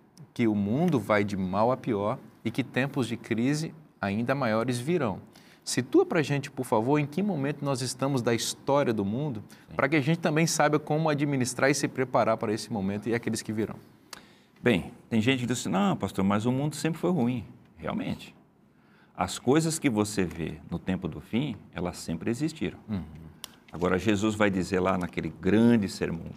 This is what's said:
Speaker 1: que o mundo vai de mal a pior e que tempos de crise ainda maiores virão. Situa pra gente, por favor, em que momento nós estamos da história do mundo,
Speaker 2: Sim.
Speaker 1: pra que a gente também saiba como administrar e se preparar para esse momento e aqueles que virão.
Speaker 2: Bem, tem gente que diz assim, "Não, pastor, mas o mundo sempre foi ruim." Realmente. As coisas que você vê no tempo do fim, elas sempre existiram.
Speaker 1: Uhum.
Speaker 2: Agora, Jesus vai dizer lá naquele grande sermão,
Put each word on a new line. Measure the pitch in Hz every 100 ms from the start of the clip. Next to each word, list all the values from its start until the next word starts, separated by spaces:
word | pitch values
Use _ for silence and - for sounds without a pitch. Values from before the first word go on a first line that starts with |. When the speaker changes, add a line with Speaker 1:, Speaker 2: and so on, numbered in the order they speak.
| _ - -
Speaker 1:
que | - 113
o |
mundo | 104 101 123 180 139
vai | 104 104
de | 104
mal | 98 92 95 113
a | 127
pior | 135 101 101 135 - -
e | 117
que | 120
tempos | 123 123 139 139 110
de | 117
crise | - 113 123 147 165 - - -
ainda | 101 104 120
maiores | 139 123 110 123 120
virão. | 127 175 120 90 - - - -
Situa | - - 120 330
pra | 370 185
gente, | 131 143 143
por | - 127
favor, | 113 117 151
em | 143
que | 180
momento | 208 160 139 139
nós | 143 127
estamos | 127 - 135 135
da | 117
história | 117 - - - 139 135
do | 107 98
mundo, | 110 156 107 - - -
Speaker 2:
Sim. | 80
Speaker 1:
pra | 139
que | 156
a |
gente | 139 170
também | 170 151 160
saiba | - 147 151
como | - 151 160
administrar | 147 147 139 123 - 135
e |
se | 143 147
preparar | - 127 135 110 110
para | 113
esse | 107 -
momento | 113 95 101 113
e |
aqueles | 117 117 113
que | -
virão. | 110 101 - - - - - - - _ -
Speaker 2:
Bem, | 120 95 - - -
tem | 113
gente | 113 135
que | 117
diz | 123
assim, | -
"Não, | 185 196 160
pastor, | 98 -
mas | 95 104
o | 117
mundo | 131 147 -
sempre | 160 156
foi | 170
ruim." | 180 120 123 - - _ -
Realmente. | 78 - 82 - - - _ _ _ _ _ _ _ -
As | 92 -
coisas | 120 151 160 156
que | 143
você | 104 104 -
vê | 87 82 78 78 -
no | 85
tempo | - 92 85
do | 78
fim, | - 110 147 101 -
elas | 85 87 85
sempre | - 82 101
existiram. | 120 156 156 85 - -
Speaker 1:
Uhum. | 101 76 78 80 - - - -
Speaker 2:
Agora, | 80 87 92
Jesus | 101 101 107 104
vai | 104
dizer | 95 87 92
lá | 92 90
naquele | 87 - 82
grande | 78 90 104 117 117 95
sermão, | - 85 82 80